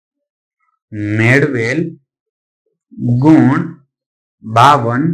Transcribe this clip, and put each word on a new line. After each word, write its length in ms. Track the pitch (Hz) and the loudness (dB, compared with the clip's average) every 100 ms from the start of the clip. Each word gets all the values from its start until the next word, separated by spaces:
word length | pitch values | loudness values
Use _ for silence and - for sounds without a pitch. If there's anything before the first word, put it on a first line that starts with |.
| _ _ _ _ _ _ _ _ _ 107 104 110 | _ _ _ _ _ _ _ _ _ -10 -6 0
મેળવેલ 600 | 117 135 147 123 113 151 170 - _ _ _ _ _ _ _ _ _ - 123 123 | 2 2 0 -4 -4 -4 -6 -10 _ _ _ _ _ _ _ _ _ -8 -4 0
ગુણ 360 | 147 151 123 160 170 - _ _ _ _ _ _ 110 110 | 4 4 4 0 -6 -14 _ _ _ _ _ _ -4 2
બાવન 440 | 135 143 117 120 165 | 4 2 -2 -4 -4